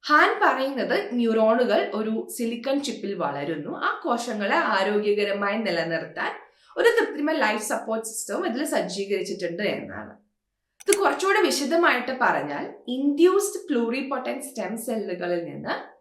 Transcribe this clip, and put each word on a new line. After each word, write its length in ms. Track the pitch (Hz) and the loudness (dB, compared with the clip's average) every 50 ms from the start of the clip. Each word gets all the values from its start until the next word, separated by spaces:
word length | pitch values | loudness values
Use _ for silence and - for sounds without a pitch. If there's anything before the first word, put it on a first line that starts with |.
| - - | 0 6
ഹാൻ 220 | 302 302 339 403 466 427 415 | 6 6 8 6 4 4 4
പറയുന്നത് 520 | 320 262 254 262 269 277 247 202 180 - 403 403 - 247 240 | 2 4 2 0 -2 0 -2 0 0 0 0 0 0 0 2
ന്യൂറോണുകൾ 720 | 233 226 220 220 220 220 226 247 240 196 202 - 403 - - 214 | 2 4 4 6 6 6 6 4 4 4 4 2 2 0 -2 -4
ഒരു 160 | 220 220 220 226 - - - | -2 -2 -2 -4 -4 -6 -6
സിലിക്കൺ 420 | - 240 226 233 233 233 269 269 285 269 | -4 -4 -4 -4 -4 -2 -2 -2 0 0
ചിപ്പിൽ 260 | - 208 - - 202 202 175 | -4 -6 -6 -6 -6 -4 -2
വളരുന്നു. 500 | 160 143 143 143 143 156 165 147 147 - - - - | -2 -2 -2 -4 -4 -4 -4 -6 -6 -8 -8 -4 -2
ആ 40 | - - - - | -2 -2 -2 0
കോശങ്ങളെ 560 | 339 240 233 - 247 220 208 202 202 262 339 320 - 214 | -2 0 0 -2 -4 -4 -2 -2 0 2 2 2 2 0
ആരോഗ്യകരമായി 840 | 190 196 208 208 208 208 208 208 208 202 202 196 202 202 202 202 226 226 | 0 0 2 2 2 2 2 2 2 2 0 0 -2 0 -2 -2 -2 0
നിലനിർത്താൻ 680 | 196 175 165 170 170 165 160 - - - - - - 403 - - - _ _ _ _ - - | 0 0 0 -2 -2 -2 -4 -4 -6 -8 -6 -6 -6 -6 -10 -16 -20 _ _ _ _ -2 4
ഒരു 100 | - 466 - | 4 6 6
കൃത്രിമ 360 | 453 - - - 294 285 311 320 311 226 | 4 2 0 -2 -2 -2 0 2 2 2
ലൈഫ് 200 | 214 220 233 226 - | 0 0 -2 -2 -4
സപ്പോർട്ട് 380 | 254 214 - 226 220 220 226 - | -4 -4 -4 -4 -4 -4 -4 -6
സിസ്റ്റവും 340 | - - - - 202 294 381 349 | -10 -10 -8 -6 -6 -4 -2 -2
ഇതിൽ 140 | 220 254 302 - - | -2 -2 -4 0 0
സജ്ജീകരിച്ചിട്ടുണ്ട് 920 | - - - 180 202 196 196 208 185 180 185 202 - 185 170 170 175 208 185 143 | -2 -2 -2 -4 -6 -4 -2 -2 -4 -2 -4 -6 -4 -4 -6 -4 -2 -2 -2 -2
എന്നാണ്. 360 | 143 - - - - 107 - - - _ _ _ _ _ _ _ _ _ _ _ _ - | -4 -6 -10 -12 -12 -12 -14 -16 -20 _ _ _ _ _ _ _ _ _ _ _ _ 0
ഇത് 100 | - 403 403 | 2 2 4
കുറച്ചുകൂടെ 420 | 392 330 294 - 349 392 392 427 370 | 4 2 2 2 0 2 4 4 4
വിശദമായിട്ട് 680 | 285 247 269 277 - 330 330 349 311 262 247 226 - 262 254 247 | 2 2 0 0 0 2 4 4 4 2 2 0 -4 -4 0 2
പറഞ്ഞാൽ, 400 | 190 165 147 - 147 - 151 302 403 - - - - 247 | 2 2 0 -2 -4 -6 -6 -8 -8 -12 -14 -10 -8 -6
ഇൻഡ്യൂസ്ഡ് 680 | 262 277 285 285 285 339 370 381 403 392 - - 359 - - | -2 0 0 4 6 6 6 6 4 2 0 -6 -8 -6 -2
പ്ലൂറിപൊട്ടന്റ് 760 | 294 240 233 226 240 269 - - 277 247 247 240 - - - - | 0 0 0 0 -2 -4 -4 -4 -6 -6 -4 -6 -6 -6 -8 -10
സ്റ്റെം 260 | - 226 190 180 214 226 - | -8 -8 -6 -6 -6 -6 -6
സെല്ലുകളിൽ 560 | - 233 220 196 196 180 175 170 175 175 170 170 151 | -4 -4 -4 -4 -4 -6 -6 -2 -2 -2 -2 -4 -6
നിന്ന് 240 | 139 139 147 196 330 403 - - - _ | -10 -10 -6 -6 -6 -6 -8 -14 -20 _